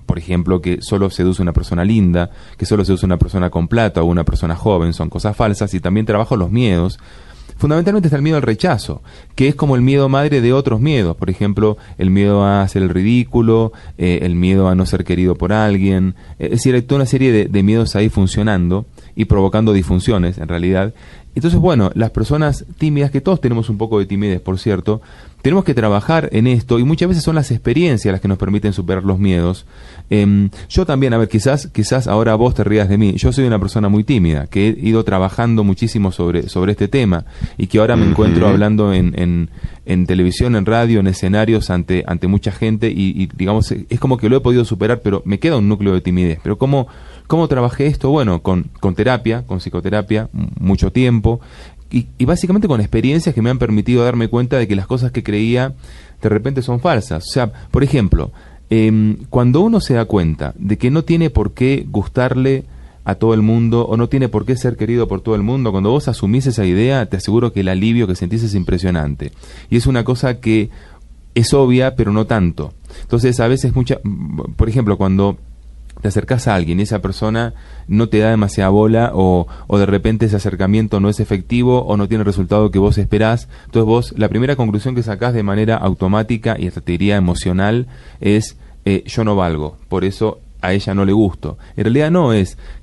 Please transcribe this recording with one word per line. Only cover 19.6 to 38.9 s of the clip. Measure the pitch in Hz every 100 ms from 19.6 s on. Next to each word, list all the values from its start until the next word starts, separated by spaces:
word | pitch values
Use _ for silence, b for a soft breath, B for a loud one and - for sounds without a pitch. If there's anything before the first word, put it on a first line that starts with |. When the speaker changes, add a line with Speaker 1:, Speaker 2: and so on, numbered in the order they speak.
| 110
Speaker 1:
disfunciones, | 98 82 90 120 101 87 90
en | 80
realidad. | 87 87 92 101 - B B B 123
Entonces, | 165 175
bueno, | 175 131 95
las | - 113
personas | 113 110 147 151 139 - -
tímidas, | 156 147 139
que | 139
todos | 190 180
tenemos | 120 117 107
un | 104
poco | 110 107
de | 98
timidez, | 101 104 90
por | - 95
cierto, | 110 92 104 110 B B B B
tenemos | 135 190
que | 185
trabajar | 123 107 101 127 160 -
en | 107 123
esto, | 120 - 120
y |
muchas | 135 160 175
veces | 175
son | 160
las | 160 131
experiencias | 113 120 135 175 110 104
las | 92
que | 98
nos | 95
permiten | 95 101 104
superar | 98 87 95
los | 98 95
miedos. | 98 90 87 92 - B B B B
Em, | - 101 202 196 B B
yo | - 180
también, | 135 135
a | 113
ver, | 110
quizás, | 107 131 143 -
quizás | - 104 131 120
ahora | 104 113 110
vos | 123
te | -
rías | 101 107 98
de | 101
mí, | 104 90
yo | 127
soy | 127 127
una | 107
persona | 98 113 101
muy | 104
tímida, | 104 123 85 73 69
que | 98 107
he | - 104
ido | 110
trabajando | - 95 92 107 117 113
muchísimo | 101 92 113 110 95
sobre, | - 87 85 -
sobre | 92 95
este | 104 104
tema, | 139 110 85 - B B B
y | 95
que | 110
ahora | 113 120
me |
Speaker 2:
Ujú. | 85
Speaker 1:
encuentro | 78 98 82 104
hablando | 98 104 107 104